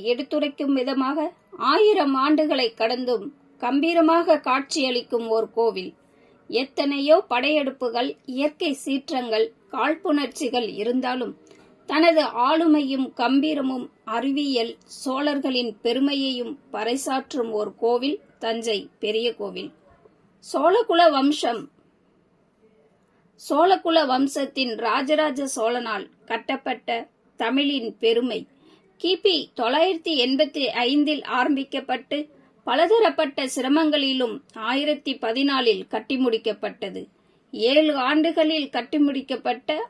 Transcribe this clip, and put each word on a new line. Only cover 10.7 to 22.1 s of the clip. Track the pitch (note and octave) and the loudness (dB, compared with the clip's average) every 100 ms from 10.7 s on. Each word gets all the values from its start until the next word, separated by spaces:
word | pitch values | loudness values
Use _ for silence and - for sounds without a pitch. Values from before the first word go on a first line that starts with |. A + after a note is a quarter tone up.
இருந்தாலும் | F#3 G#3 B3+ B3+ B3+ A3 G3 - - - _ - | -4 -2 -2 -2 -4 -6 -10 -20 -20 -20 _ -4
தனது | C#4+ E4+ D#4+ C4+ A3+ B3+ | 2 4 4 2 2 2
ஆளுமையும் | D#4+ E4 D4+ C4+ C4+ C4 | 4 4 4 2 -2 -4
கம்பீரமும் | - A#3+ C4+ D#4 C#4+ C4 B3+ - _ - | -2 2 2 2 0 -2 -4 -8 _ -8
அறிவியல் | A3+ C4+ C#4 C#4+ B3+ A#3 A3+ - - | -4 -2 -2 0 0 -2 -6 -18 -12
சோழர்களின் | C4+ C4 D4 C#4+ C4+ B3+ A#3+ G#3 | -6 -2 -2 -2 -2 -2 -4 -4
பெருமையையும் | A#3 B3 C#4 C#4+ C4+ B3 A#3 - _ | -2 0 0 0 -2 -4 -6 -10 _
பறைசாற்றும் | G#3 A3 C4 D4 C4 C4 C#4+ A3+ | -6 -4 -4 -4 -4 -4 -6 -4
ஓர் | G#3+ G#3 - | -4 -4 -2
கோவில் | A#3 A#3+ C4+ F#4+ _ - | 0 0 0 -4 _ -10
தஞ்சை | A3+ A3+ A3+ G3+ - - | -6 -4 -4 -4 -6 -10
பெரிய | G#3 A3 A#3+ A3+ | -4 -2 -2 -4
கோவில். | G3+ F3+ D4+ - _ _ _ _ _ _ - | -10 -10 -14 -16 _ _ _ _ _ _ -6
சோழகுல | D#4+ D4+ G#4 A4+ E4+ E4+ | 0 4 4 4 6 6
வம்சம், | C#4 C#4 D4+ B3 A3+ - _ _ _ _ | 6 2 0 -2 -4 -8 _ _ _ _